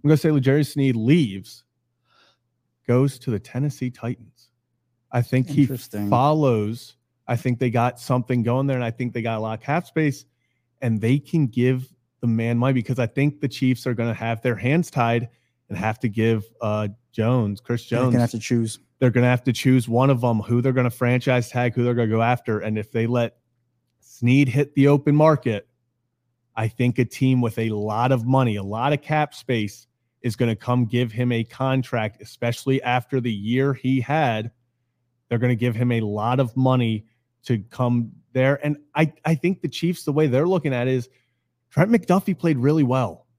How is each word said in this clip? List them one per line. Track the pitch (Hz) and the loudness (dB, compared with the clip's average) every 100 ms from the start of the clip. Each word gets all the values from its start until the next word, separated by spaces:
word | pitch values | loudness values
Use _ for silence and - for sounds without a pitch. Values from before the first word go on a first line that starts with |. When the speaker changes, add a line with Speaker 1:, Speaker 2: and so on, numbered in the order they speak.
Speaker 1:
I'm | 143 | 4
gonna | 156 | 4
say | 160 | 4
L'Jarius | 151 131 143 143 | 2 2 2 0
Sneed | 147 135 117 | 0 0 0
leaves, | 113 170 123 98 - - _ _ _ _ _ _ _ _ _ _ _ _ - | 2 2 2 -6 -14 -20 _ _ _ _ _ _ _ _ _ _ _ _ 0
goes | 120 139 - | 2 2 -2
to | - | -6
the | 104 | -6
Tennessee | - 127 143 - 127 | -6 -6 -6 -4 -8
Titans. | 120 117 - 107 _ _ _ _ _ _ _ _ | -6 -10 -10 -14 _ _ _ _ _ _ _ _
I | 123 | -4
think | 117 131 127 | 0 0 0
he | 143 | 2
Speaker 2:
Interesting. | 135 127 - 104 104 | 2 0 -10 -6 0
Speaker 1:
follows. | 123 139 156 143 113 104 117 - _ _ _ - | 2 2 2 2 2 -2 -6 -14 _ _ _ -6
I | 120 | -4
think | 127 117 | -2 0
they | 127 | 0
got | 120 120 - | 0 0 -4
something | - 127 117 123 | -2 -2 0 -2
going | 113 127 139 | 0 0 0
there, | 131 | -2
and | |
I | 117 | -4
think | 113 123 | -6 -6
they | 117 | -6
got | 113 113 | -6 -4
a | |
lot | 110 110 | -6 -8
of | |
cap | - 156 - | -4 -4 -2
space, | - 151 131 - _ _ _ _ _ | -2 -2 -2 -14 _ _ _ _ _
and | 123 110 | -4 -2
they | 113 143 | 0 0
can | - 165 135 | 0 0 0
give | 120 123 131 131 _ _ _ | 2 0 0 -6 _ _ _
the | 117 | -2
man | 113 117 117 | 0 0 0
money | 127 | 0
because | 131 110 127 | 0 -2 -4
I | 117 | -2
think | - 143 147 | 0 -2 -2
the | 139 | -8
Chiefs | - 131 123 127 | -2 -2 0 -4
are | |
gonna | 117 117 | -4 -4
have | 107 113 113 | -4 -4 -4
their | 127 107 | -4 -2
hands | 117 160 170 | 0 0 -2
tied | - 117 117 120 _ _ _ _ | 0 0 0 -4 _ _ _ _
and | 87 | -6
have | 110 107 | -4 -4
to | 117 | -4
give, | 104 113 113 104 _ | 0 0 0 -4 _
uh, | 110 107 107 101 _ | -4 -4 -4 -8 _
Jones, | - 110 127 104 98 | -4 0 2 0 -4
Chris | - 120 - | -6 -6 -4
Speaker 2:
They're | 117 | -2
Speaker 1:
Jones, | 127 | 2
Speaker 2:
gonna | 120 | 2
have | 120 | 0
to | 113 | -2
choose. | - 120 113 - _ _ | -2 -2 -2 -8 _ _
Speaker 1:
they're | 127 | 2
gonna | 120 123 | 4 2
have | 123 | 2
to | - | 0
choose | 110 131 127 113 | 0 2 2 2
one | 117 135 | 2 2
of | 127 | 2
'em, | 120 113 | 2 0
who | 95 120 | 0 0
they're | 127 | 2
gonna | 127 123 | 0 -2
franchise | - 120 123 135 123 117 | 0 0 0 2 0 0
tag, | 123 123 | -2 -2
who | 117 | 0
they're | 120 120 | 0 0
gonna | 113 | 0
go | 113 | 2
after. | 113 123 - 107 | 2 0 -2 -4
And | 107 107 | -4 -6
if | 104 | -4
they | 117 117 | -4 -2
let | 120 117 _ _ _ _ _ _ _ | 0 -2 _ _ _ _ _ _ _
Sneed | _ - 120 135 139 | _ -4 2 4 4
hit | 131 143 - | 0 0 4
the | 139 | 4
open | 143 147 151 | 4 4 4
market, | 156 147 127 104 - _ _ _ _ _ _ _ _ - | 6 4 0 -6 -10 _ _ _ _ _ _ _ _ -6
I | 110 | -6
think | - 123 120 | 0 0 0
a | 117 | -2
team | - 131 127 | 0 2 2
with | 120 110 | 0 -2
a | 113 | -4
lot | 104 107 107 123 | -4 -4 0 2
of | 131 113 | 2 2
money, | 131 123 104 | 2 2 0
a | |
lot | 98 110 131 | -6 -4 -2
of | 147 | -2
cap | - 156 147 | -2 -2 -2
space | - - 120 104 - _ _ _ _ | -6 -4 -4 -4 -10 _ _ _ _
is | 123 107 | -8 -2
gonna | 120 110 | -2 -2
come | - 123 117 | -2 0 0
give | 120 123 | 0 -2
him | 107 123 | -2 -2
a | 117 | -2
contract, | 113 - 131 135 123 120 107 - | -4 -4 -2 -2 -2 -4 -4 -8
especially | 110 - 117 117 135 135 | -20 -6 -6 -4 -2 -2
after | 123 123 - 131 | 0 -2 -2 -4
the | 120 | -4
year | 104 104 123 139 | -6 -2 0 0
he | 131 127 135 | -2 0 -2
had. | 117 151 143 110 113 _ _ _ _ _ _ _ _ | 0 0 0 -2 -6 _ _ _ _ _ _ _ _
They're | 117 | -2
gonna | 123 117 | 0 0
give | 120 113 | -2 0
him | 123 | 0
a | 117 | 0
lot | 107 104 110 127 | -2 -4 -2 0
of | 127 131 | 0 2
money | 131 127 117 110 - _ _ _ | 2 2 2 -2 -8 _ _ _
to | - 113 95 | -4 -4 -4
come | - 123 120 113 - _ | -4 0 0 -2 -10 _
there. | 127 131 143 147 | 0 2 2 -2
And | 147 _ | -4 _
I, | 147 160 - - | -2 -2 -2 -2
I | 165 | 0
think | 175 190 | 0 -2
the | 156 | -6
Chiefs, | - 165 175 | -4 -4 -4
the | - | -2
way | 147 151 | 0 2
they're | 123 170 | 2 2
looking | 190 143 | 0 -2
at | 127 127 | -2 -2
it | |
is | 131 120 _ _ _ _ _ _ | -2 -4 _ _ _ _ _ _
Trent | - 185 | 0 2
McDuffie | 226 - 180 196 180 | 2 2 0 2 -2
played | 170 139 | 0 2
really | 131 156 | 2 2
well. | 131 131 117 82 _ | 2 0 -2 -6 _